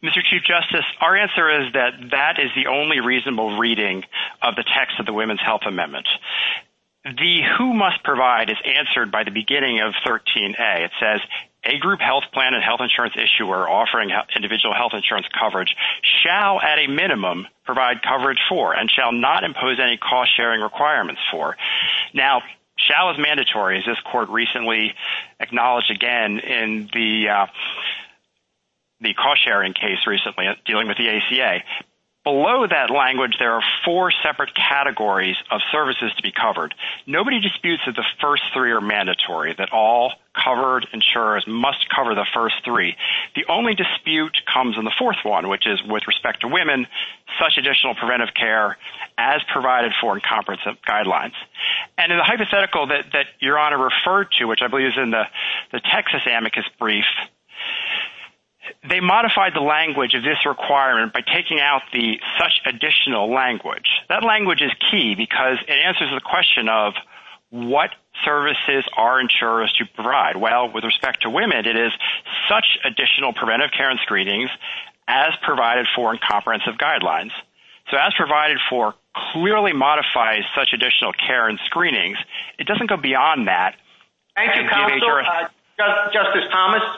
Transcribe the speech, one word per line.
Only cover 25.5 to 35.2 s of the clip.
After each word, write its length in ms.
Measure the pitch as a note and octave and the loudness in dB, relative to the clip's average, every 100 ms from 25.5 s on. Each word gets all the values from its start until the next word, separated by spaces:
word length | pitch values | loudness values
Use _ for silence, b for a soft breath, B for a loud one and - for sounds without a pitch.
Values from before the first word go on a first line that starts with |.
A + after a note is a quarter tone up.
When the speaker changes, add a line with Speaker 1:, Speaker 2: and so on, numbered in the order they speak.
| A#2+ A#2+ B2 A2+ | 0 2 2 0
Speaker 1:
again 480 | G2+ A#2 A#2+ G#2+ G#2 | 0 0 0 0 -2
in 500 | - A#2+ A2 A2 G#2 | -4 -2 -2 -4 -6
the, 380 | A#2 A2+ A2 G#2 | -2 0 0 2
uh, 160 | G#2 G2 B B B B B B B _ _ _ _ _ _ _ _ | 2 0 B B B B B B B _ _ _ _ _ _ _ _
the 140 | A2+ | -6
cost-sharing 600 | - C3+ C#3+ - G2+ F#2+ | 0 0 2 2 2 0
case 340 | F#2+ G#2+ F#2 - | -2 -2 -2 0
recently 400 | G2 G2 G2+ F#2 G#2 - | -2 -2 -4 -4 -4 -2
dealing 220 | G#2+ A2 | -2 0
with 100 | G2+ | 0
the 100 | A#2 | 0
A 140 | G#2+ G#2+ | 0 0
C 100 | B2 | 0
A. 240 | B2+ F2+ - B - _ _ _ | 2 0 -4 B -12 _ _ _
Below 420 | - C#3 D#3+ B3 A3 | -2 2 2 2 2
that 240 | E3 B2 | 2 2
language, 460 | C3+ C3 C3 C3 A#2 | 2 2 2 -2 0
there 160 | A#2+ | 0
are 80 | A2+ A2 - | 2 0 -2
four 280 | - F3 F3+ E3+ | 0 0 2 2
separate 260 | D#3 D3 C#3 - | 0 0 -2 0
categories 800 | D3 C#3 C#3 A2 G#2+ F#2+ | 2 2 0 0 0 0